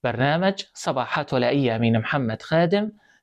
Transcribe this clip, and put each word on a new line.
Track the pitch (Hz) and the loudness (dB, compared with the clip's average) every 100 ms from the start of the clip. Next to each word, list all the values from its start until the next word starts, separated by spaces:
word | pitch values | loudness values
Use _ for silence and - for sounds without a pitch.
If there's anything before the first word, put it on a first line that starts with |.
برنامج | 127 113 135 160 190 196 - | -2 0 0 2 0 -2 -10
صباحات | - - 131 120 - 143 | -8 -4 -2 -2 -4 -2
ولائية | 131 120 139 127 113 | 0 2 2 2 2
من | 117 113 | 2 2
محمد | 110 147 120 110 | 0 -2 -2 -6
خادم | - 160 170 202 208 - _ _ | -2 2 2 2 -2 -8 _ _